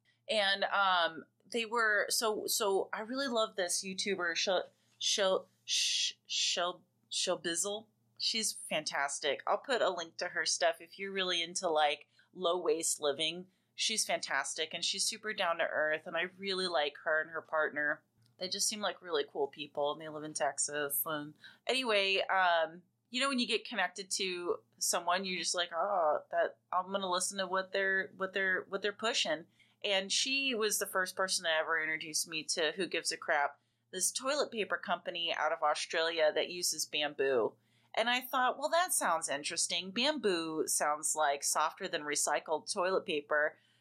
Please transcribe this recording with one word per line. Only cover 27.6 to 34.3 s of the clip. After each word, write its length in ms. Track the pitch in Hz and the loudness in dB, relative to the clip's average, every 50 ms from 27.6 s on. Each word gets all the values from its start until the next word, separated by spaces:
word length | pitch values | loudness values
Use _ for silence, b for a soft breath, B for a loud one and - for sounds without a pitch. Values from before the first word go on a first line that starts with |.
| 190 185 - | -2 0 0
they're, 380 | 196 196 190 190 190 185 - - | 0 2 2 2 2 0 -2 -6
what 160 | 185 190 190 190 | -6 -6 -4 -2
they're, 320 | 202 190 190 185 180 - - | 0 2 2 2 0 -2 -4
what 120 | 185 196 | -6 -2
they're 120 | 196 208 202 | -2 -2 -2
pushing." 500 | - 226 226 285 - - 185 156 156 170 b b b b b b b - | 0 -2 0 0 0 0 0 0 -4 -4 b b b b b b b -2
And 280 | 208 196 190 196 196 | 0 2 2 2 0
she 440 | - - - 269 269 277 277 269 254 | 0 0 0 0 0 0 0 0 0
was 240 | 214 220 208 190 - | 2 2 2 2 0
the 80 | 202 | -2
first 280 | 190 - 190 185 185 - | 0 0 0 0 0 0
person 280 | - 190 190 - 185 180 | -2 0 0 0 0 0
to 80 | 165 | 2
ever 300 | 160 156 156 151 165 160 | 2 2 2 2 0 0
introduce 460 | 156 156 156 156 160 156 156 - - | 0 -2 -2 -4 -6 -4 -4 -4 -4
me 160 | 175 165 156 151 | -2 -4 -6 -4
to 280 | - - 180 160 151 165 | -4 -2 0 0 0 0
Who 100 | 190 175 | 0 -4
Gives 240 | 156 - 165 156 - | -2 -2 -4 -2 -4
a 60 | 165 | -6
Crap, 400 | - - - 160 147 143 139 - _ _ _ _ _ _ - | -6 -2 0 2 2 2 0 -2 _ _ _ _ _ _ -10
this 200 | - 185 185 - | -4 -2 -2 -2
toilet 400 | - - 254 262 | -2 -2 -2 -2